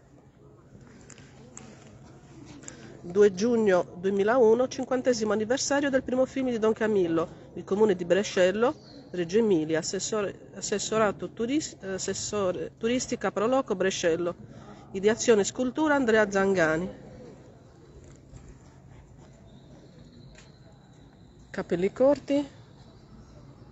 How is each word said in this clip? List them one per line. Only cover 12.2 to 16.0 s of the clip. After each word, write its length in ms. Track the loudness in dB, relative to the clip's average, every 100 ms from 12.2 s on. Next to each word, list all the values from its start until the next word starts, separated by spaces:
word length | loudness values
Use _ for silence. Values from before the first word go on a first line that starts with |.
| -6 -2 -2 -2 -8 -6
turistica 560 | -2 -2 -2 -4 -4
Pro 140 | -2 0
Loco 280 | 0 0
Brescello, 600 | 0 0 0 0 0 -2 -6 -14 -20 -20 -20 -12
ideazione 520 | 0 0 2 4 4
scultura 500 | 2 -2 -4 0 2
Andrea 360 | 2